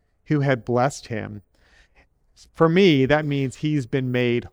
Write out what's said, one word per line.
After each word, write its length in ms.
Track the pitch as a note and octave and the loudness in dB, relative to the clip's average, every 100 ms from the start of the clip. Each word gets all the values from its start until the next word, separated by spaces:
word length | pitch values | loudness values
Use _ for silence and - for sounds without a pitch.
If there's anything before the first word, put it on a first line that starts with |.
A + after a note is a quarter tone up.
| _ _ - | _ _ -4
who 140 | D3+ | -2
had 240 | C#3 B2+ | 0 -2
blessed 440 | - A#2+ C#3 - - | 0 0 0 -4 -10
him. 340 | G#2+ G#2 G#2 - _ _ _ _ _ _ _ _ _ _ | -10 -10 -14 -20 _ _ _ _ _ _ _ _ _ _
For 140 | - E3 | 0 2
me, 360 | F3 G3 C#3 C3 | 6 4 4 2
that 200 | D3+ D3 | 0 0
means 300 | C#3 C3+ - | -4 -4 -4
he's 300 | D3+ D3+ A#2 | -2 -2 -2
been 240 | C#3 B2+ | -4 -2
made 360 | B2 A#2+ A#2+ - | 0 0 -2 -6